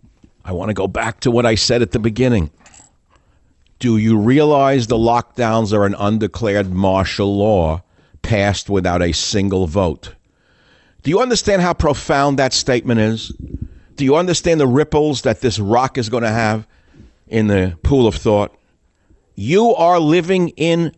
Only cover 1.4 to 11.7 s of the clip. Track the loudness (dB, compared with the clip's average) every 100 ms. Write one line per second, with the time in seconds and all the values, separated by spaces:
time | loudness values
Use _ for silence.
1.4 | 2 2 0 0 0 -2 -2 0 0 0
2.4 | -2 _ _ -20 _ _ _ _ _ _
3.4 | _ _ _ -4 0 2 2 2 4 4
4.4 | 4 4 2 2 0 0 2 0 -2 -4
5.4 | 0 0 0 2 0 0 -2 0 -2 -4
6.4 | -2 0 -2 0 0 2 0 -2 -2 0
7.4 | 2 2 0 -4 -8 _ _ -10 -2 0
8.4 | 0 -2 -2 -2 0 0 0 -2 -4 -2
9.4 | 0 -2 -2 -2 -2 -4 -12 -20 _ _
10.4 | _ _ _ _ _ _ -2 0 0 -2
11.4 | 0 0 0